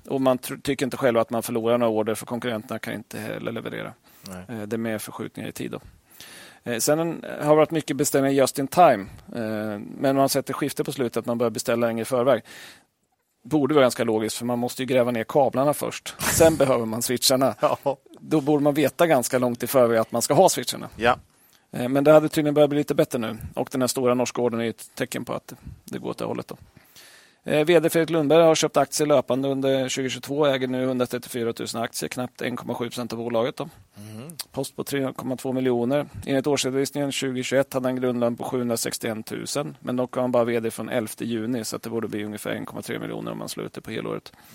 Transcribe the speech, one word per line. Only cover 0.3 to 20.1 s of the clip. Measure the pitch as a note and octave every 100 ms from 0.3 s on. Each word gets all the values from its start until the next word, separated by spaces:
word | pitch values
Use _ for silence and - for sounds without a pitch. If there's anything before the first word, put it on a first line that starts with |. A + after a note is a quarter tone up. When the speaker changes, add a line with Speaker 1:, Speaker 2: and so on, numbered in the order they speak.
| B2+
Speaker 1:
tr-, | - C#3
tycker | - C#3 C3
inte | A#2
själv | C3+ A#2
att | A2+
man | A#2
förlorar | - A#2+ A2+ A#2+
några | A#2+
order, | G#2+ G#2+ G#2+
för | -
konkurrenterna | A#2+ B2 A2 - A2
kan | -
inte | A2 G#2+ A2+
heller | G#2+ G#2+ A2+
leverera. | A#2 A#2 A2 A2 - _ -
Speaker 2:
Nej. | - F#2 F#2
Speaker 1:
Eh, | A#2 G#2
det | A#2
är |
mer | A2+ G#2+
förskjutningar | - - - - A2
i |
tid | - B2
då. | - - - _ - - - - - -
Eh, | A#2
sen | C3 D3+
en, | E3 D#3+ - -
har | D3 D#3
varit | D3
mycket | E3 - C#3+
beställningar | D3 C#3+ C3+ C#3
just | C3 -
in | C#3
time. | - E3+ A2+ G2 - - -
Eh, | A2 G#2+ G#2+ G#2
men | - -
man | C#3 C#3
har | C3+
sett | C#3 B2
ett | C3+
skifte | C#3+ -
på | D#3+
slutet | C#3+ A#2+ -
att | A2
man | A#2
börjar | A#2+
beställa | A2+ - A#2 A#2
längre | A2+
i | A2+
förväg. | B2+ B2 A#2 - - - - _ _ _ _ _ _
Borde | A#2+ D3+ C3+
vara | D3+
ganska | B2+ -
logiskt, | A#2+ A2 A2 -
för | A#2+
man | A#2+
måste | A#2+ -
ju | C3
gräva | C3 A#2+
ner | A#2+
kablarna | A2 D3+ B2+ A#2+ C#3
först. | C#3+ A#2 - - -
Sen | - - E3 D#3
<laughs> |
behöver | C#3 B2 A2+
man | A2
switcharna. | A#2 B2 - C3 C3 G#2+
Speaker 2:
Ja. | D3+ B2 C#3+ C3+ _ -
Speaker 1:
Då | C3 D#3
borde | C#3 D3+
man | D3
veta | C#3+ C3+ - E3+
ganska | D3 A#2 B2+
långt | B2 A#2
i | A#2
förväg | C#3 A#2 A#2
att | A2+